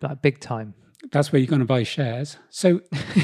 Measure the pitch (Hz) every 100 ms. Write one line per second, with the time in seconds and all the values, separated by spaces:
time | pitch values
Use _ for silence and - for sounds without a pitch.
0 | 127 123 143 143 - 113 110 - _ _
1 | 269 147 143 143 127 143 120 127 110 -
2 | 127 123 147 - _ - 185 180 - 147
3 | - 196